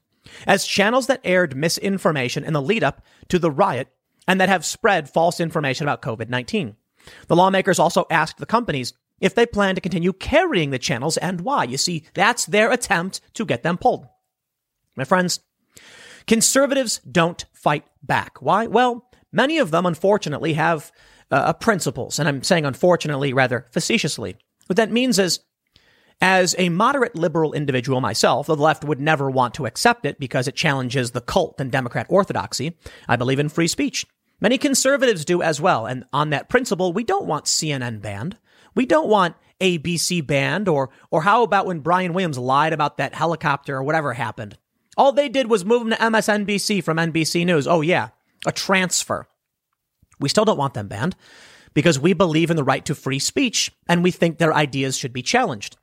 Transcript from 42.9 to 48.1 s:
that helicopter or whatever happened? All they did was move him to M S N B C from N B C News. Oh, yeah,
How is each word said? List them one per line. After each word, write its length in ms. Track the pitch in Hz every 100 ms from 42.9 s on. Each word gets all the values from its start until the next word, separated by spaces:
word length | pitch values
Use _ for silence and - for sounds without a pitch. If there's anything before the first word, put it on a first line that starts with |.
| -
that 180 | 135 -
helicopter 600 | 160 156 151 139 - 135
or 80 |
whatever 300 | 135 160 143
happened? 440 | 120 113 - 107 - _ _ _ -
All 160 | 269
they 160 | 254 285
did 220 | 226 226
was 160 | 226 175
move 160 | 240
him 80 | 226
to 120 | 226
M 140 | 226 220
S 140 | -
N 160 | 208 202
B 120 | 202
C 220 | - 202
from 200 | 170 160
N 120 | 165
B 140 | 156 151
C 180 | 170
News. 240 | 175 165 135
Oh, 140 | 156
yeah, 280 | 151 165 113